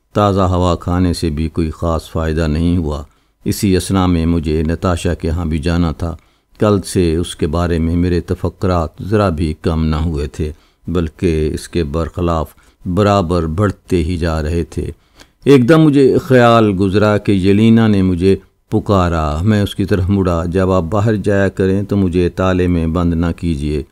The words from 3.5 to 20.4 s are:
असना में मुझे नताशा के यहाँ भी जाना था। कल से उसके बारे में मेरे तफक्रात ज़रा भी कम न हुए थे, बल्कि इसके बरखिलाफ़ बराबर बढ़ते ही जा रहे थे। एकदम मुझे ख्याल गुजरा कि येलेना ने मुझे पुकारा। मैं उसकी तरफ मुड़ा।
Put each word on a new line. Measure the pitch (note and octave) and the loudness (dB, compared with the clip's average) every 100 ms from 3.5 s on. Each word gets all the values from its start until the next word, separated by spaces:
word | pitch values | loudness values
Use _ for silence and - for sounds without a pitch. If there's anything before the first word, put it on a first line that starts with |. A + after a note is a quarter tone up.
| - G#2 F#2 | -2 0 0
असना | - F#2+ F2+ | 0 0 2
में | E2+ E2 | 2 2
मुझे | E2+ D#2 D#2 | 0 0 -2
नताशा | D#2 E2 F#2+ E2+ F2 | -2 -2 -2 -2 -2
के | E2 D#2+ | -4 -4
यहाँ | D#2+ E2 | -4 -2
भी | D#2 | -4
जाना | D#2 E2+ E2+ | -2 0 0
था। | D2+ E2+ D#2+ _ _ _ _ | -2 -8 -10 _ _ _ _
कल | G#2+ G2+ | 0 0
से | - G#2 F2 D#2+ | 0 0 0 0
उसके | F2 - E2+ | -4 -6 -4
बारे | D#2 F2 E2+ | -2 -2 -2
में | E2 F2 | 0 0
मेरे | F2+ F2 | 0 -2
तफक्रात | - F2+ F2+ - G2 F2 D#2 - | -2 -6 -6 -4 -2 -2 -2 -8
ज़रा | F#2 G#2+ G2+ | -4 0 0
भी | D#2 E2 D#2 | 0 -4 -4
कम | F#2+ D#2+ | -2 0
न | D#2+ | 0
हुए | D#2 E2 D2+ C#2+ - | 0 -2 -4 -8 -6
थे, | D#2 D2+ _ _ - | -8 -8 _ _ -6
बल्कि | F2 E2 - F#2 D#2+ D#2 | -4 -4 -2 -2 0 -2
इसके | D#2+ - F2 | -4 -6 -4
बरखिलाफ़ | D2+ D#2 D#2+ - F2 E2 D2+ - _ _ - | -4 -4 -6 -4 -2 -2 -4 -10 _ _ -6
बराबर | F2+ G#2 G2+ E2 F2 D#2+ | 0 2 2 0 -2 -2
बढ़ते | D#2+ G#2 - _ F2+ | -2 -2 -2 _ -2
ही | D#2+ F2 | -2 -2
जा | E2 D#2+ | -2 -2
रहे | D2+ E2+ D#2 - | -4 -4 -4 -6
थे। | - - _ _ - _ - | -10 -12 _ _ -20 _ 4
एकदम | C#3 A#2+ D#3+ | 6 6 6
मुझे | D#3 C#3 C3+ G2 | 6 6 4 4
ख्याल | - B2+ A#2+ A#2 G#2+ | 4 4 6 4 2
गुजरा | F#2 G2 G2 G#2+ G#2 | 2 0 2 2 0
कि | - | 0
येलेना | G2+ F#2 G2+ A2+ A2+ A2 | 0 2 4 4 4 4
ने | G2+ | 2
मुझे | F#2+ F2 F#2+ F#2+ - _ _ | 2 2 2 0 -4 _ _
पुकारा। | G#2+ - G2+ F2 E2 D#2 D2+ | -4 0 0 2 0 -2 -2
मैं | G2 G#2+ | 0 0
उसकी | G2 - G2 | -2 -4 -2
तरफ | G2+ F#2 | -2 0
मुड़ा। | G2+ F#2 E2+ | 0 0 0